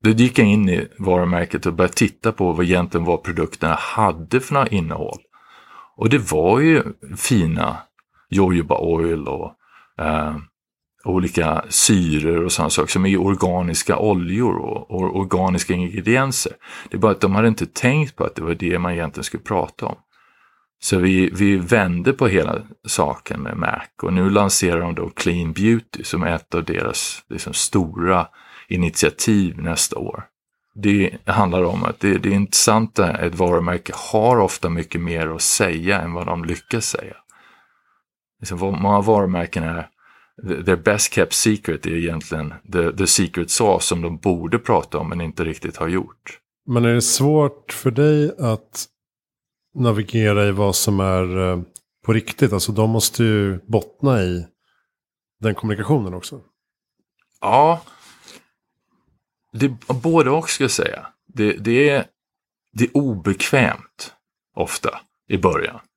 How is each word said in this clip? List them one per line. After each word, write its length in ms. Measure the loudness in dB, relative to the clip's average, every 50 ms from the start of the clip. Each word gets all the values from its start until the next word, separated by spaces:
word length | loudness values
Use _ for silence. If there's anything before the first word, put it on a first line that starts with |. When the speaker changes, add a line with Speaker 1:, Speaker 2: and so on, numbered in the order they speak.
| 4
Speaker 1:
Då 60 | 4
gick 300 | 6 6 4 4 6 4
jag 80 | 6
in 220 | 6 6 4 4 2
i 180 | 2 0 -2 -6 -10 -6
varumärket 640 | 0 2 2 2 2 2 0 0 -2 -2 -4 -2 -2
och 80 | -2 2
började 200 | 2 0 0 2
titta 380 | 0 -2 -2 -2 _ -4 -4
på 200 | -2 0 0 0
vad 140 | 0 0 2
egentligen 400 | 2 2 2 2 0 -2 -2 0
vad 180 | 0 0 0 -2
produkterna 500 | -6 -4 -2 -4 -4 -4 -4 -2 -2 -2
hade 680 | -2 -4 -6 -2 0 0 0 0 -4 -6 -2 -2 -2
för 140 | -2 0 -2
några 140 | 0 0
innehåll. 520 | 0 0 -2 -2 -2 -6 -6 -8 -8 -10 -14 _ _ _ _ _ _ -20 -20 -20 _ -20 -20 -20 _ _
Och 140 | -2 2 2
det 220 | 2 2 0 0
var 280 | 0 2 4 4 4 6
ju 240 | 6 4 4 4 2 -2 -8 _ -16 -16 -10
fina 600 | -6 -2 0 0 0 0 0 -2 -2 -2 -4 -4 -8 -14 _ _ _ _ _ _ _ _ _
jojoba 480 | 2 2 4 4 4 0 2 0 0 0
oil 480 | 2 0 0 0 0 0 -2 -2 -4
och, 260 | -6 -8 -8 -8 -12 -12 _ _ _ _ -20 _ _ _ -4
eh, 380 | -2 -2 0 0 -2 -4 -6 -10 -12 _ _ _ _ _ _ _ _ _ _ _ _
olika 600 | -2 0 0 0 0 0 0 0 0 0 -2 -4 -2
syror 720 | 0 2 4 4 4 4 4 2 0 0 2 2 0 0 0
och 80 | -2
såna 180 | -2 -2 -2 0
saker 220 | 0 0 -2 0
som 140 | 0 0 2
är 120 | 2 2
organiska 800 | 2 2 0 0 2 0 0 0 0 -2 -2 -2 -2 -2 -2 0
oljor 600 | 0 2 2 2 0 0 -2 0 0 0 0 0
och, 340 | -2 -4 -6 -6 -8 -8 _
och 240 | -4 -2 -2 -2 0
organiska 580 | -2 -2 0 0 0 2 2 0 0 0 -2 -2
ingredienser. 800 | -2 -2 -4 -4 -4 0 2 2 2 2 0 -2 -4 -6 -6 -8 _ -20 -20 -20 -18 -14 -10
Det 80 | -2
är 20 | 2
bara 120 | 2 2
att 100 | 2 2
de 140 | 2 2 4
hade 120 | 4 4
inte 180 | 2 2 0 -4
tänkt 500 | -8 _ 0 0 2 2 2 0 -2 -2
på 80 | -6 -6
att 120 | -4 -4
det 80 | -6 -4
var 100 | -4 -4
det 240 | -2 -2 -2 -2 -2
man 140 | -2 -2 -2
egentligen 300 | -4 -6 -6 -6 -8 -10
skulle 200 | -8 -10 -10 -6
prata 420 | -4 -2 -2 -2 -4 _ -8 -8
om. 100 | -8 -8 _ _ _ _ _ _ _ _ _ _ _ _ _ _ _ _ _
Så 180 | -4 0 2
vi, 320 | 2 4 4 4 4 2 2
vi 260 | 2 2 4 4 4
vände 560 | 2 2 2 2 2 2 2 0 0 0 0 0
på 140 | 2 2
hela 340 | 2 4 2 2 0 -2 -6 -6 -12 -20 _ _
saken 540 | -6 -2 0 0 0 -2 -8 _ -10 -10 -8
med 160 | -8 -8 -6
mac 300 | -4 -2 -2 -2 -2 -4 -16 _ -8 -4
och 100 | -2 0
nu 160 | 2 2 4
lanserar 500 | 4 4 4 2 2 2 2 2 0 0
de 140 | -2 -4 -4
då 140 | -6 -8 -8
Clean 440 | -8 -2 -2 0 0 0 -2 -4 -2
Beauty 500 | 2 4 4 4 2 0 _ -16 -12 -8
som 200 | -4 -4 -2 0
är 120 | 0 -2
ett 200 | -4 -6 _ -4
av 80 | -4 -2
deras 600 | -2 -4 -2 -2 -4 -4 -4 -6 -6 -8 -12 _ _
liksom 240 | -12 -10 -10 -6 -4
stora 760 | -4 -4 0 0 0 0 0 -4 -4 0 2 2 2 2 -2 _ -20 -20 -20 -20 -20 -10
initiativ 960 | _ -2 -2 -2 -2 0 0 0 0 0 0 0 2 2 4 2 0 -4 -6
nästa 360 | -6 -4 -2 -2 -4 -4 -4
år. 260 | -8 -8 -8 -10 -12 -16 _ _ _ _ _ _ _ _ _ _
Det 420 | -2 2 2 4 4 2 0 -2 -6 _
handlar 380 | 0 2 2 2 2 2 2 2
om 200 | 2 0 -2 -2
att 160 | -4 -4 _
det, 180 | 0 2 2
det 120 | 2 2 2
intressanta 800 | 2 2 0 2 0 2 2 4 4 2 2 0 _ 0 0
är 60 | 0 0
att 200 | -2 -4 -4 0
ett 60 | 0
varumärke 540 | 2 2 2 2 0 0 -2 -4 -6 -8 -12
har 420 | -12 -8 -2 0 2 4 4 4
ofta 320 | 4 2 0 0 -4 -4 -4
mycket 320 | -4 -4 -6 -6 -6 -6
mer 260 | -4 -4 -4 -4 -4
att 140 | -4 -4 -4
säga 600 | -2 -2 0 0 0 0 -2 -2 0 0 0 0
än 120 | -2 -4 -6
vad 120 | -6 -6
de 200 | -4 -6 -4 -4
lyckas 400 | -6 -6 -8 _ _ -6 -6 -4
säga. 300 | -4 -6 -8 -10 -12 -20 -20 _ _ _ _ _ _ _ _ _ _ _ _ _ _ _ _ _ _ _ _ _ _ _ _
Liksom, 180 | -10 -10 -6
vad, 240 | -4 -4 -4 -2 0
många 200 | 2 2 4 4
varumärken 600 | 4 4 4 4 4 2 0 -2 -4 -4 -4 -4 -4
är, 260 | -4 -6 -8 -10 -12 _ _ _ _ _ _ _ _ _ -14 -6 -6 -6 -2 0
their 100 | 0 0
best 380 | 2 2 0 2 2 -2 -2 2
kept 200 | 0 0 0 0
secret 520 | 0 2 2 0 0 -2 -6 -6 -4 -4
är 60 | -4
egentligen 600 | -4 -4 -4 -4 -6 -8 -8 -8 -8 -6 -6 -8 -10 -14 _ -4 -2
the, 180 | 0 0 0 0
the 140 | 0 0
secret 420 | 2 2 2 2 0 -2 -6 -4 -4
sauce 360 | 0 2 2 4 2 2 0
som 140 | -2 -2 -2
de 160 | -4 -6 -8
borde 420 | -2 0 0 0 0 -2 -4 -4 -4
prata 380 | 0 2 0 0 0 -2 -6
om 120 | -6 -6 -4
men 120 | -6 -6
inte 220 | -6 -8 -6 -6 -6
riktigt 340 | -6 -6 -8 -10 -12 -8
har 100 | -6 -4
gjort. 520 | -2 -2 -2 -4 -6 -16 _ _ -20 -20 _ _ _ _ _ _
Speaker 2:
Men 180 | -2 0 2 4
är 80 | 4 2
det 80 | 2
svårt 680 | 2 0 0 2 2 4 4 4 2 2 -2 -8 _ -14
för 200 | -14 -2 -2 -2
dig 440 | 2 4 4 4 4 4 2 0 -2 -2
att 460 | -2 -2 -2 -4 _ _ -14 -14 -14 _ _ _ _ _ _ _ _ _ _ _ _ _ _ _ _ _ _
navigera 720 | 0 0 2 2 0 -2 -2 0 2 2 4 4 4 2
i 60 | 2
vad 240 | 2 2 0 2 2
som 240 | 0 0 0 2 2
är, 520 | 2 2 2 0 0 -2 -2 -2 0 0
eh, 100 | -2 -4 -6 _ _ -20 _ _ _ _ _
på 80 | 0 0
riktigt? 400 | 0 0 -4 -2 0 0 2 2
Alltså 180 | -2 -2 -2
de 180 | 0 0 0 2
måste 340 | 2 0 -2 -2 0 0 2
ju 360 | 2 2 2 0 -2 -4 -6 _
bottna 540 | -2 -2 -2 -2 -2 _ _ 0 2 2 2 2
i 240 | 0 -2 -4 -6 -10 _ _ _ _ _ _ _ _ _ _ _ _ _ _ _ _ _ _
den 160 | -4 -4 -2
kommunikationen 580 | -2 -4 -4 -4 -4 0 0 0 0 0 -4 -8
också. 280 | -10 -12 -14 -16 -18 _ _ _ _ _ _ _ _ _ _ _ _ _ _ _ _ _ _ _ _
Speaker 1:
Ja. 400 | -2 2 4 4 4 4 2 0 -4 -18 -20 _ -20 -20 -20 _ _ -20 -20 -20 _ _ _ _ _ _ _ _ _ _ _ _ _ _ _ _ _ _ _ _ _ _ -4
Det, 160 | -2 -2 -2 -2 -6 -6
både 420 | -6 -6 -2 0 2 4 4 4 4
och 200 | 2 0 0 -4
ska 140 | -2 -2 0
jag 80 | 0
säga. 360 | 0 0 -2 -4 -4 -8 -14 -18 _ _ _ _ -2
Det, 200 | 0 0 0 0
det 360 | 0 -2 0 2 4 4 4
är, 160 | 2 0 -2 -6 _ _ _ _ _ _ _ _ _ _ _ _ _
det 100 | 0 0
är 140 | 2 2
obekvämt 1160 | 0 0 0 -4 -2 -2 -2 -2 -2 0 2 2 4 4 2 0 -4 -10 _ _ -20 -20 -20 _ _ _ _ _ _ _ _ _
ofta 440 | -6 -6 -4 -4 -6 -6 -6 -6 -8 _ _ _ _ _ _
i 80 | -2
början. 420 | 2 2 2 2 0 -4 -4 -8 -10 _ _ _